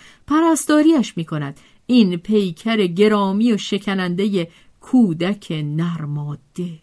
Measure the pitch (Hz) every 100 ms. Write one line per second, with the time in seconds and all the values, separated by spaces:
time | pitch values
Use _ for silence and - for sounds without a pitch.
0 | - - - 302 330 311 - 302 302 320
1 | 214 - 165 156 143 147 - _ - 247
2 | 196 175 - 214 190 165 226 226 185 170
3 | 208 208 196 196 240 214 - 202 202 190
4 | 180 175 208 196 165 _ - _ - 254
5 | 214 160 175 202 - 160 147 151 170 165
6 | 147 147 147 139 _ - 175 160